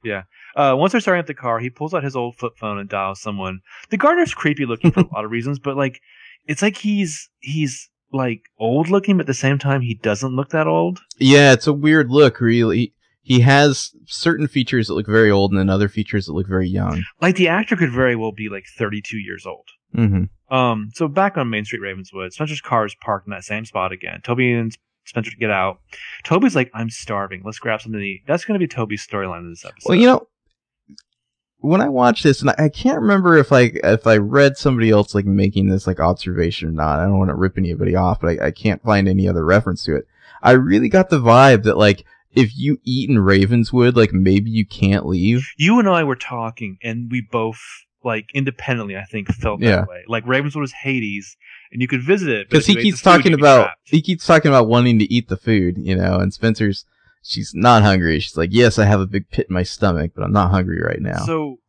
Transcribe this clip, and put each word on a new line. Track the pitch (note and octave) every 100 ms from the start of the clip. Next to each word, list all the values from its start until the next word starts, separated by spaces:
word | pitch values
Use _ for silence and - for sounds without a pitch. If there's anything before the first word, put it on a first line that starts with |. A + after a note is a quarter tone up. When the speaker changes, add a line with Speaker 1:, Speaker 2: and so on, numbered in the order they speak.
Speaker 1:
yeah. | A2 G2 F#2+ _ - -
Uh, | C#3 C3
once | F#3
they're | A#3
starting | G3 F3
up | D3+
the |
car, | C3 B2 A2+
he | B2
pulls | B2 D#3
out | F3
his | C#3 C3
old | A#2+ -
flip | A#2+ -
phone | A2 G2+
and | G2
dials | G2+ G2 G2
someone. | A2 G2+ F#2+ F#2+ _ - -
The | G3
gardener's | C#4+ F4 E4
creepy | - D#3 D3 B2
looking | A2+ E3+
for | F#3
a | -
Speaker 2:
<laughs> |
Speaker 1:
lot | G#2+
of | G#2+
reasons, | A#2 B2+ C#3
but, | C#3+ C#3
like, | C3+ - _ _ - _ -
it's | D3
like | G#3 G3
he's, | G#3 G#3 F3 D3 - _
he's, | C3+ D#3 C#3+ B2+ - _ _
like, | C3+ B2+ A2 _ -
old | A2 C#3 E3
looking, | G3 G3 F#3
but |
at | C#3
the |
same | B2 C3+ C#3
time, | C#3 C3+
he | B2
doesn't | G#2+ G#2+ G2+ C3
look | B2+ C#3+
that | D#3+ D#3
old. | E3 F3 F3+ _ -
Speaker 2:
Yeah, | C3 C#3+ C#3
it's | B2+ D#3
a |
weird | C#3+ D3+ D#3 B2
look, | C#3 C#3 -
really. | A#2 A#2 A2 G2 A2 _ _ _
He | - B2
has | B2+ C#3 D3 C3 - _ -
certain | - E3+ D#3 D3
features | C#3 A#2+ B2 G#2
that |
look | D#2+ G#2+
very | A2 A2
old | G2 G2
and | G2
then | F#2+
other | G2 G2+
features | G#2+ G#2 G#2
that | F#2+
look | D#2+ F#2+
very | F#2 F2+
young. | G2 F#2 D#2+ - -
Speaker 1:
Like, | F#3 F#3+
the | E3+
actor | F#3 G#3+ F3+
could | D3+
very | B2 B2+ A#2
well | A2
be, | G#2 G#2
like, | G2 - -
thirty-two | G#2 G#2 - A2
years | G2 F2+
old. | F#2 - _ _ _
Speaker 2:
Mm-hmm. | A#2 G#2+ F#2+ F#2+ _ -
Speaker 1:
Um, | C3 B2 A2 G#2+
so | - D#3
back | D#3+ G3 F3
on | A#2+
Main | G#2+ G#2+
Street, | A#2
Ravenswood, | G2 F#2+ F#2 F#2+ F#2
Spencer's | - D3+ D3+
car | - A#2 G#2
is | -
parked | - G2 G2
in |
that | F#2+
same | G2 G#2+ A2
spot | G2 F#2
again. | F#2 F2 E2+
Toby | - A#2+ B2
and | A#2+ A2+
S-, | - _ _
Spencer | - A#2 G#2 F#2+
get | A2
out. | G2 F#2+ - _ - - -
Toby's | - E3+ B3 D#3+
like, | B2
"I'm | A2+ A2+
starving. | - - G2+ G2 F#2
Let's | G2 -
grab | A#2 G#2+
something | A2+ G#2+
to | G2+
eat." | F#2+ -
That's | E3+ -
gonna | G3+
be | E3
Toby's | - G#2+ G#2 -
storyline | G#2 F#2+ E2+
in | F2
this | E2+ -
episode. | - -
Speaker 2:
Well, | F#3
you | B3
know, | B3 - _ _ _ _ _ _ - _ _ _ _ _ _
when | C#3+ F#3
I | C#4+
watched | C3 B3 A3+
this, | D#3 C3
and | C3+
I, | -
I | D3+
can't | - B3+ D#4
remember | A3 G3 F3+ D#3+
if | C3+
I, | C3+ A#2+ -
if | E2+ A2 A2+
I | G#2+
read | G2+ C#3 C#3 C3
somebody | C#3+ B2 A2+
else, | G#2 G2+
like, | G#2 G2+
making | G2 G2 G2+ G2
this, | F#2+ -
like, | F2+
observation | E2 F2+ F#2 F2 E2+ - D#2+
or |
not. | D#2+ D#2 D2+
I |
don't | F#2 F#2+
wanna | F#2+
rip | C#2+ F#2 -
anybody | F2 E2 F#2+ F2+
off, | F2+ -
but | E2+ E2
I, | D#2
I |
can't | - A2 F2+
find | A2+ G2+ G2
any | F#2+ F#2+
other | F2
reference | D#2+ G2+ G2 E2
to | E2 D2
it. | - _ _ -
I | -
really | B2+ C#3+ - D#3
got | F#3+ F#3
the | D3+
vibe | A#2 A#2+ C3+ A2
that, | A2 F#2+
like, | G#2 G2+ _ _ _
if | - A2 B2+
you | C#3 -
eat | B2+ B2+ A2+
in | A2+
Ravenswood, | F#2+ G2 G2 A#2+ A2+ B2+ B2 A#2+
like, | G#2+
maybe | F#2 F#2+ G2 A2
you | A2 G2+
can't | - F#2+ G2+ D#2
leave. | F#2 G2 B2 C3 -
Speaker 1:
You | E3 A#3+
and | G3+
I | F3
were | D3
talking, | B2+ - B2 A2+ A#2 G#2 F#2+
and | A#2 A2+ A#2+
we | B2+ G2+
both, | A#2 A2 A2 - - _ _
like, | B2 A2 G#2+
independently, | C#3 C#3 B2 - A#2+ G2+ F#2+
I |
think, | G2 A2 G2
felt | - A2+ G#2
that | A#2
Speaker 2:
Yeah. | F#2+ F#2+
Speaker 1:
way. | F2+ G2
Like, | A2+ A#2+
Ravenswood | C3 C#3+ D3
is | C#3 -
Hades, | C3+ C3 G#2+ G2+ G2 _ - - _
and | A#2
you | B2
could | C3
visit | C3 G3+ E3
it, | G#2+ G2
but | D#3
Speaker 2:
'Cause |
Speaker 1:
if | -
Speaker 2:
he |
Speaker 1:
you | F#3+
ate |
Speaker 2:
keeps | G#3+ -
Speaker 1:
the | F#3
food, | E3
Speaker 2:
talking | E3+
Speaker 1:
you'd | D3
be |
Speaker 2:
about, | C#3+ B2+
Speaker 1:
trapped. | - -
Speaker 2:
he | - D#3
keeps | F#3+ E3+ -
talking | D#3+ D#3
about | C3 A2
wanting | A#2+ B2 A2+
to | G#2
eat | A#2+ -
the | -
food, | - G#2+ F2+ F2+
you | F#2 F#2
know, | F#2 F#2
and | F#2
Spencer's, | - A2+ A2 G#2+ G2 - _ _ _
she's | - G#2+ G#2
not | - A#2+ A2+
hungry. | G#2 F#2+ E2 D2+
She's | - D#2
like, | E2+
"Yes, | A2 A#2+ -
I |
have | G2+ G2+
a | F#2+
big | G2 -
pit | - -
in |
my | F2+
stomach, | F2 - G2 E2+ E2+
but | -
I'm | -
not | G#2 F2+
hungry | F#2+ F#2 E2
right | - -
now." | F#2+ -
Speaker 1:
So | - D#3+ D3 B2